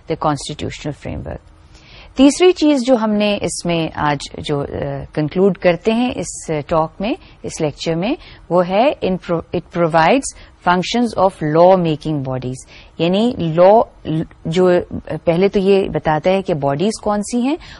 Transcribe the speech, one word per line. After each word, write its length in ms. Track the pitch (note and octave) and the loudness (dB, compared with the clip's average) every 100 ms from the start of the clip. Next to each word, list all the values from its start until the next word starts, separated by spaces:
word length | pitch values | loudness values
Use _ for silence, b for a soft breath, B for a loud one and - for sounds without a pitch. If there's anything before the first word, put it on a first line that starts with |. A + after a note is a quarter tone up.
| - | -8
the 60 | D#3+ D#3+ | -4 -2
constitutional 680 | C#3+ - D3 - - D#3 C#3 - | -2 -6 -10 -10 -8 -10 -10 -10
framework. 460 | C3+ C3 - - - B B B B B | -10 -10 -14 -16 -20 B B B B B
تیسری 380 | - C#4 - F4+ | 4 4 6 2
چیز 340 | F4+ D4+ C#4+ A#3+ | 4 2 2 2
جو 100 | B3 | 0
ہم 140 | A3 | 2
نے 280 | G#3 G#3 G3+ | 0 0 -2
اس 260 | F3 - F3 | -4 -6 -4
میں 220 | E3+ D#3+ | -2 -2
آج 240 | - D3+ C#3+ - - | -2 -2 -2 -6 -12
جو، 220 | D3+ C#3+ | -6 -4
uh, 440 | - - C#3+ C#3 C#3 | -4 -6 -6 -8 -8
کنکلوڈ 460 | - D3+ - G3 F3+ | -4 -4 0 0 2
کرتے 340 | F#3 E3+ A3 | 2 2 0
ہیں 180 | A3+ B3 | 0 -2
اس، 380 | - E3+ - - | -4 -10 -10 -6
uh, 80 | D#3 C#3 | -6 -2
ٹاک 260 | E3 D#3+ - | -2 -2 -4
میں، 120 | G3+ F4 b b | -6 -6 b b
اس 180 | - - | -14 -6
لیکچر 340 | D3+ - - | -6 -4 -4
میں، 200 | E3 G3+ E4 B B - | -4 -2 -6 B B -2
وہ 180 | E3+ F3 | 0 0
ہے 160 | G3 C4+ - | 2 0 0
in 80 | - | -4
pro-, 440 | F#3 - E3 - F3 | -4 -4 -6 -4 -8
it 240 | - E3+ | -6 -2
provides 720 | E3+ E3 E3 B3+ - - - _ - | 2 4 4 2 -2 -14 -20 _ 0
functions 560 | F3+ F3 A#3 A#3+ - | 0 0 -2 -2 0
of 340 | F#3+ - D3+ D#3 | 0 0 0 4
law 180 | F3 F#3+ | 6 6
making 400 | E3 D3+ D#3+ D3+ | 2 -2 -4 -6
bodies، 540 | C3 B2+ B2+ B2+ - B B - | -4 -6 -8 -10 -16 B B -4
یعنی 340 | E3 F#3+ A#3+ B3+ | 0 2 0 -2
لا 720 | E3+ D#3+ F#3 A3 - - - D#3 E3+ - | -2 4 6 6 2 -6 -6 -4 -6 -8
جو 260 | - E3 F#3 F3+ - - - D#3 | -4 2 4 4 0 -10 -10 -4
پہلے 240 | - E3 G3 | 0 2 2
تو 100 | G3+ | 2
یہ 300 | F#3+ G3 - | 4 2 2
بتاتا 420 | D#3 E3 D#3 F#3 | -2 0 0 2
ہے 120 | F#3+ | 0
کہ 120 | F#3+ | 0
باڈیز 460 | D#3+ C#3 C#3+ G3 - | -2 0 0 -2 -2
کون 200 | G#3+ G#3 | -2 -2
سی 200 | G3+ A#3+ | -2 -2
ہیں، 140 | B3 E4+ B B | -2 -4 B B